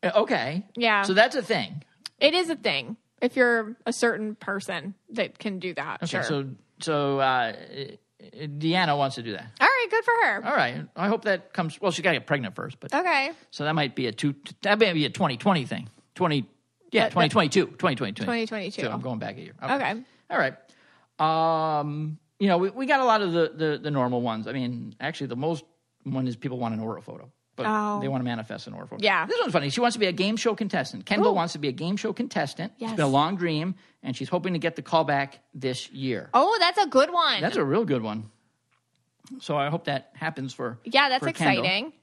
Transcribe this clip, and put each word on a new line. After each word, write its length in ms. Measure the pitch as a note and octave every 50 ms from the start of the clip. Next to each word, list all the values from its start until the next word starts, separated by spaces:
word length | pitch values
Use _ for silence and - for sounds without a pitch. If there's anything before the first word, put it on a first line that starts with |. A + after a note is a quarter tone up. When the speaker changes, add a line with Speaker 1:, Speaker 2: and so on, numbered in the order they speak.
Speaker 1:
Uh, 80 | - F3+ D#3+
okay. 520 | - A3+ - B3 D#3 A#2 C3 D3+ F3+ G3+ - _
Speaker 2:
Yeah. 280 | A#3 A#3+ A3+ G#3+ G3+
Speaker 1:
So 120 | G3 G3 F#3
that's 200 | G3 A3+ B3+ -
a 60 | C#4+
thing. 400 | G#3 - A3+ D#3+ G#2+ E2 G2 D3 - _ _ _ _ - _ _
Speaker 2:
It 140 | C#4 D4 D#4
is 160 | F4+ F#4 E4
a 60 | E4
thing. 420 | - - A3 D3+ C#3 B2 A#2+ A3+ - _ _ _ _
If 120 | - B3 -
you're 400 | C4+ B3 A#3+ A#3 A3+ A3 G#3 A#3+ _ _
a 60 | - A#3+
certain 400 | - - A#3 A3 - G#3+ G#3+ G#3
person 600 | _ - - G3 G3 G3 - F#3+ E3 C#3 F#3+ F#3+ _ _ _
that 280 | - A#3 G3 C#3 - _
can 200 | - A3 G3 F#3
do 140 | F3+ F#3
that, 300 | E3+ - C#3 D#3 G#2+ -
Speaker 1:
Okay, 40 | -
Speaker 2:
sure. 160 | E3 - F#3
Speaker 1:
so, 260 | D3+ A2+ D#3 C#3+ C#3 C3+ B2+ - _ _ _ _
so, 400 | - E3 D#3 D3 C#3+ C#3 C#3 C#3
uh, 340 | C3+ C3 C3 B2+ A#2+ A2+ G#2+ - D#2+ - - C3+ C3+ - - - _ _ _ _ - - -
Deanna 600 | A2 D3+ D3+ C#3+ D3 D3+ D#3+ E3+ F#3 F3+ D#3 C#3+
wants 200 | C#3+ C#3 C3+ B2+
to 60 | -
do 100 | A#2 A#2
that. 140 | G#2 F2+ - - - -
Speaker 2:
All 60 | C4
right, 200 | G#4+ C5+ B4+ A#4+ F#4
good 140 | G#4 A4+ A4
for 80 | - A#4 A#4 A4
her. 200 | C#4+ G#3 - B3
Speaker 1:
All 100 | - D4
right. 300 | - C#3+ A#2+ B2 D3 D3+ - _
I 120 | D#3 F3 G3+
hope 160 | A3 A3 -
that 280 | G#3 G3 F3+ - -
comes, 280 | _ - E3+ D#3+ - -
well, 100 | - F#3+
she 100 | D#3+ -
gotta 140 | D#3+ F#3+ D#3+ B2
get 80 | -
pregnant 280 | - D#3 C#3+ A#2+ G2 -
first, 240 | - - - C3+ _
but 140 | - - -
Speaker 2:
Okay. 360 | C#4+ F4+ F4+ D#4+ C#4 C4+ D4 E4 - - _
Speaker 1:
so 140 | - - D3
that 100 | D3+ D#3+
might 200 | D#3+ D3 C3 -
be 120 | - C3
a 60 | A#2
two, 220 | G#2 - - D3 C#3 - _ - - _
that 160 | - G3 G#3 G#3+
may 140 | A3+ G3+
be 120 | F3 D#3 D3
a 60 | B2
twenty 260 | - - F3+ D3+ C3
twenty 280 | - - G3+ F#3 D#3 B2+
thing. 240 | - A#2+ F#2+ - A2+ _ - _ _ _
Twenty, 320 | - F3+ E3+ D3+ C#3 G#2+ - _ _ _ _ _ _ _ -
yeah, 100 | - A3
Speaker 2:
That, 60 | - -
that 40 |
Speaker 1:
twenty 160 | - F3+ E3+ D3+
twenty-two, 380 | - G#3+ F3 C#3+ - G3 D#3 - - -
twenty 180 | - F#3 C3+
twenty-two. 280 | A#2 C3 G2+ G#2 - A2
Speaker 2:
Twenty 220 | - A#3+ A#3 A3+
twenty-two. 360 | A3 A3+ G#3+ F#3+ F#3 G#3 -
Speaker 1:
So 80 | B2+ A2+
I'm 100 | G2+ -
going 180 | B2+ C3 B2 A2
back 180 | A2+ G#2+ G2
a 40 | -
year. 140 | - - - -
Okay. 120 | - - C4
Speaker 2:
Okay. 280 | C#4 B3+ C#3+ G3+ A3+ C4 _ _ _ _ _
Speaker 1:
All 80 | F4+ C#4+
right. 160 | D#3+ C3+ - - - _ _ _ _ _ _ _ _ _ _ -
Um, 1000 | D#3 D#3 D#3+ D#3+ D#3+ E3 E3 D#3+ D#3+ D#3 D3+ D3 D3 D3+ D3 D3+ D#3 D#3 D#3 - _ _ _ _
you 100 | G3 G3
know, 100 | F3+ E3+
we, 120 | F#3 G3
we 160 | F#3+ B3 C4+
got 140 | B3+ D4 C4+
a 40 | C4
lot 180 | B3 A3 G#3+
of 100 | G3+ F3+
the, 200 | E3 E3+ E3 D#3 -
the, 240 | D#3 D#3+ D#3 D3 C#3+
the 80 | D3 D3+
normal 300 | D3 C3+ B2 B2 B2 B2
ones. 240 | A#2+ A#2+ A2+ A2 G#2+
I 60 | G#2+
mean, 420 | B2+ C3+ B2+ B2 B2 A#2 B2 A2+ - _
actually, 280 | C3 C#3+ D#3+ - C#3+ B2
the 80 | A#2+
most 280 | A#2+ C#3+ D#3+ E3+ D3+ - _ _ _ _ _ _ _ _
one 240 | C#3 C3 C3 C3 B2+
is 80 | A#2+
people 220 | G#2+ - C#3 B2 B2
want 160 | B2 A2+ A2
an 60 | G#2+
Aura 200 | A2 A2 G#2+ E2
photo. 280 | - - - D#2 - - _ _ _ _ _
But 100 | - C3
Speaker 2:
Oh. 340 | G#3+ G#3+ G#3+ G#3 G#3 G#3 G#3
Speaker 1:
they 80 | - C3+
wanna 160 | C3+ C3 B2
manifest 420 | B2 A#2+ A2+ A2 - A2 G#2 -
an 80 | A2 G#2+
Orphan. 240 | F#2 F#2 - - -
Speaker 2:
Yeah. 260 | - G#3 F#3+ F3 D#3+
Speaker 1:
This 120 | - G#4+ A#4+
one's 120 | A#4 C#4
funny. 180 | F3 E3+ C#3+ C#3+
She 100 | C3+ A#3
wants 140 | A#3+ A#3+ A#3
to 60 | A#3
be 60 | G#3
a 60 | F#3
game 240 | F3 - F#3 G3+ A3
show 180 | A3 - A#3 G#3+
contestant. 520 | - A3+ G3 - F3 B2+ - - - -
Kendall 260 | - - D4+ G4 A#4+
Speaker 2:
Ooh. 20 | G4+
Speaker 1:
wants 200 | F3+ E3+ E3+ -
to 40 | D#3
be 100 | D3 C#3+
a 40 |
game 240 | B2+ C3+ D3+ E3+ G3+
show 160 | G3 - A3
contestant. 600 | G#3 - A#3+ - - F#3+ D3+ C#3+ - - E3 G#3+ -
It's 80 | _
Speaker 2:
Yes. 100 | A#3 A3+ A3+
Speaker 1:
been 80 | F#3 D3+
a 40 | C#3
long 280 | C3+ C#3 D3 D#3+ G3+
dream, 380 | F3+ F3 E3+ D#3 D3+ D#3+ F#3 F#3+ - - _ _ _
and 120 | - C3+ B2+
she's 120 | - C3+ C3
hoping 240 | - F3+ E3+ F#3
to 60 | F3+ D#3+
get 180 | D3 E3 E3
the 60 | -
call 220 | C#3 - - E3 D#3+
back 360 | D3 C#3+ C#3 C#3 C3+ - - _ _ _
this 360 | C#3+ C3 C3 B2+ A#2+ - -
year. 380 | - C3+ C3+ C3 A#2+ F#2+ - - -
Speaker 2:
Oh, 220 | A#3+ C#4+ F#4+ A4+ A4
that's 180 | F4 F4 F4+ G#4+
a 80 | G4+
good 240 | D4+ - C4 C#4 D#4+
one. 280 | F4 F4 E4 D4 B3 G3+
Speaker 1:
That's 160 | D#3 F#3 C3
a 80 | - D#3+
real 200 | C3+ C#3+ G#3 A#3
good 180 | D#3+ C#3 B2
one. 280 | A2 A2 G#2 A2 G#2+ - _ _ _ _ _ _ _ _ _ _ _ _ _ _ _ _ _ _ _ - C4+ C4
So 160 | - - D3+
I 140 | D3 C#3 D3
hope 140 | D3+ E3 -
that 240 | - C#3 C3+ - _ _
happens 380 | - D#3+ D#3+ D#3 - C3+ C3 -
for 240 | - C3 A#2 A#2 - _
Speaker 2:
Yeah, 240 | A#3 A#3 C4+ C#4+ C#4
that's 160 | B3+ B3+ D3
Speaker 1:
for 80 | -
Kendall. 320 | - - E3+ D3 - A#2+ A#2+
Speaker 2:
exciting. 280 | F3+ F#3 G3+ B3 D#4 - _